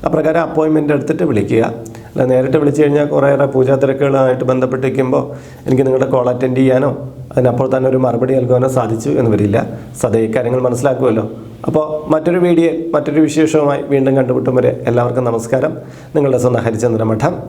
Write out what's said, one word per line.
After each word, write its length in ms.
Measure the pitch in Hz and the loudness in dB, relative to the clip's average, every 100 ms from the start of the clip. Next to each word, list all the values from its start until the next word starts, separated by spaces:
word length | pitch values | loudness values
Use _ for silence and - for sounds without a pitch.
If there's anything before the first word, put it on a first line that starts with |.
| - | 0
അപ്രകാരം 360 | 156 156 160 | 0 0 0
അപ്പോയിൻമെൻ്റ് 520 | 160 156 156 156 147 | -2 0 2 0 0
എടുത്തിട്ട് 300 | 147 120 165 | -2 -2 -2
വിളിക്കുക. 680 | 170 110 98 113 113 - - - - | 0 0 0 0 0 -4 -14 -18 -12
അല്ല, 120 | - 131 | -2 2
നേരിട്ട് 320 | 127 131 156 | 2 2 2
വിളിച്ചു 240 | 143 139 | 2 2
കഴിഞ്ഞാൽ 240 | 151 147 143 | 2 2 2
കുറേയേറെ 400 | 147 139 139 135 | 2 2 2 2
പൂജാ 300 | 135 131 135 | 2 2 2
തിരക്കുകളായിട്ട് 680 | 135 135 143 135 131 127 | 0 0 0 2 2 2
ബന്ധപ്പെട്ടിരിക്കുമ്പോൾ 920 | 127 127 131 131 127 117 135 135 135 - - - - | 0 0 0 -2 -2 -2 0 -2 -2 -10 -16 -12 -2
എനിക്ക് 160 | 127 | 0
നിങ്ങളുടെ 260 | 131 131 135 | 2 2 2
കോൾ 200 | 135 123 | 0 0
അറ്റൻഡ് 280 | 123 127 127 | 0 -2 2
ചെയ്യാനോ 400 | 131 127 143 - - - - | 2 2 0 -4 -10 -14 -6
അതിനപ്പുറം 460 | - 123 123 131 131 | 0 0 0 0 0
തന്നെ 120 | 131 | 0
ഒരു 80 | 131 | 0
മറുപടി 380 | 127 117 131 131 | 0 0 2 0
നൽകുവാനോ 320 | 120 127 131 | 2 2 2
സാധിച്ചു 420 | 127 110 110 139 | 0 0 -2 -2
എന്ന് 220 | 147 117 | 0 2
വരില്ല. 360 | 101 101 113 113 - - - | 2 2 0 -2 -10 -14 -6
സദാ 180 | 120 113 | -2 0
ഈ 160 | 110 127 | 0 -2
കാര്യങ്ങൾ 240 | 117 127 | 0 0
മനസ്സിലാക്കുമല്ലോ. 720 | 127 123 139 131 123 110 104 - - - - | 0 0 0 0 0 0 -2 -10 -16 -2 0
അപ്പോൾ 440 | 156 151 151 - | 0 -2 -6 0
മറ്റൊരു 260 | 156 170 175 | 0 2 2
വീഡിയോ 340 | 180 165 165 165 - | 4 4 2 0 -2
മറ്റൊരു 300 | 151 151 147 | -2 0 2
വിശേഷവുമായി 600 | 151 156 151 156 143 139 | 2 2 2 2 2 -2
വീണ്ടും 360 | - 139 135 135 | 0 0 2 2
കണ്ടുമുട്ടും 380 | 127 127 123 127 | 2 0 0 2
വരെ 280 | 120 - 120 | 0 0 -2
എല്ലാവർക്കും 360 | 120 120 120 | 0 0 -2
നമസ്കാരം. 540 | 117 113 113 131 123 - - - - 156 | -2 -2 -2 -2 -2 -6 -14 -18 -4 0
നിങ്ങളുടെ 220 | 139 127 | 0 2
സ്വന്തം 220 | 123 120 | 2 0
ഹരിചന്ദ്രമഠം 760 | 117 110 120 110 113 110 143 185 | -2 -2 -2 0 0 0 -2 -2